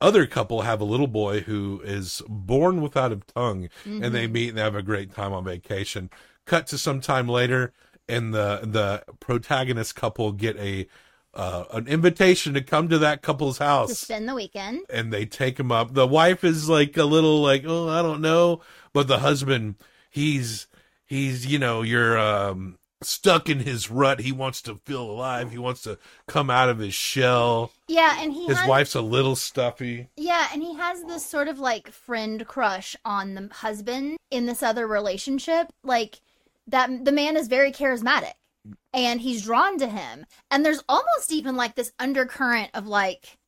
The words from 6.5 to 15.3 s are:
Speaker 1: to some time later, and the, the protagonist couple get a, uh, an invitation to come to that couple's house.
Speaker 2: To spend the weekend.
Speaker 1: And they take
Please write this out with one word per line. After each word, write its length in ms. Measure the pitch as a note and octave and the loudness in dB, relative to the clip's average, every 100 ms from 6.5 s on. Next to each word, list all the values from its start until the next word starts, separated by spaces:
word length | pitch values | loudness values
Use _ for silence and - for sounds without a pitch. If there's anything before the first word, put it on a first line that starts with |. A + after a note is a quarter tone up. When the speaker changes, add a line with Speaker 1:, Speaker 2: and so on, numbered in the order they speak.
| E3 - | -2 -2
Speaker 1:
to 100 | C#3+ | -4
some 220 | D#3+ C3+ | -2 -2
time 300 | - C3 A#2+ | 0 0 2
later, 420 | B2 B2 B2+ B2 _ _ _ - | 2 2 2 -2 _ _ _ -6
and 240 | A#2+ A2+ | -4 -2
the, 280 | A2 G#2 G2+ | 0 0 -2
the 400 | A2 G#2+ G2 G#2 - - | -2 0 0 -2 -8 -12
protagonist 760 | - A#2+ - C3+ C3 A#2 A2 - | -4 -4 0 -2 0 -2 -4 -4
couple 360 | A#2 - G#2+ | -4 -2 -2
get 240 | G2+ A2+ G#2 | -2 -4 -4
a, 300 | G2+ F#2+ F#2+ _ _ _ _ | -4 -6 -8 _ _ _ _
uh, 320 | - F2+ F2+ F#2 | -8 -6 -6 -6
an 160 | A2+ A#2+ | -8 -2
invitation 680 | D#3 F3 E3 F#3 F3+ D3+ C#3 | 2 4 6 6 6 2 -4
to 60 | |
come 280 | C3 D#3 E3 | 0 0 2
to 80 | D#3+ | 4
that 240 | D3+ D3 | 2 0
couple's 380 | - C#3 C#3+ C3 | -2 -2 -2 0
house. 300 | C#3+ C#3 A2 | 2 4 2
Speaker 2:
To 60 | A3+ | -4
spend 320 | - G#3+ A3 | -8 -6 -6
the 80 | C4+ | -6
weekend. 460 | G3+ G3+ G3 C4+ G4 | -8 -10 -10 -10 -6
Speaker 1:
And 240 | A2+ A2+ | -6 -4
they 120 | G#2 | -4
take 320 | A2 | -4